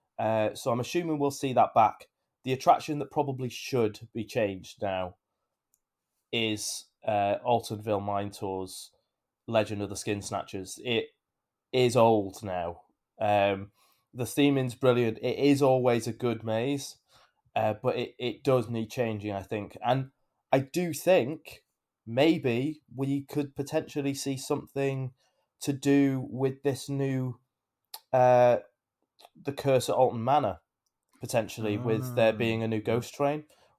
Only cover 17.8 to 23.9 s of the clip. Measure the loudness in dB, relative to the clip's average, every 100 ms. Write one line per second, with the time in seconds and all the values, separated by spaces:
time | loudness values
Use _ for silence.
17.8 | -2 -2 -4 -6 -8 -2 2 2 0 -6
18.8 | -6 -4 -4 -4 -6 -8 -6 -8 -8 -6
19.8 | -2 -2 -2 _ _ _ _ -2 0 -4
20.8 | -4 -2 4 4 2 -6 -14 -20 _ _
21.8 | _ _ -6 2 4 4 0 0 -2 -6
22.8 | _ -6 -4 -4 -4 -6 -6 -8 -4 -4
23.8 | -4